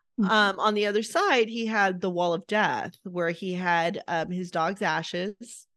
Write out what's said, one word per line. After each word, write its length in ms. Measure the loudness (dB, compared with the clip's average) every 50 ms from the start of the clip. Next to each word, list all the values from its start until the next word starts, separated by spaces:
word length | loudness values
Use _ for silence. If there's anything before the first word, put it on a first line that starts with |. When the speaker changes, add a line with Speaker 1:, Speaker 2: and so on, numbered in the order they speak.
| _ _ -2 0
Speaker 1:
Mm-hmm. 100 | 2 4
Speaker 2:
Um, 300 | 4 4 4 4 2 2
on 160 | 0 0 2
the 100 | 2 0
other 160 | 0 0 0
side, 480 | -2 0 0 2 2 4 4 4 2 2
he 160 | 0 -4 -4
had 340 | 0 2 4 2 2 2 0
the 120 | -4 -2
wall 240 | 0 0 0 0 0
of 100 | -2 -2
death 480 | 0 0 2 2 2 0 -2 -4 -8 -12 _ -16
where 280 | -8 -4 -2 -2 -2
he 240 | -2 -4 -6 -6 -4
had, 480 | -2 0 2 2 2 2 0 -2 -4 -6
um, 220 | -4 -2 -2 -2 -2
his 220 | -4 -6 -6 -4
dog's 320 | -2 -2 -2 -2 -2 -2 -2
ashes. 800 | -2 -2 -2 -4 -6 -6 -6 -6 -6 -8 _ -18 -20 -20 -20 -20 _ _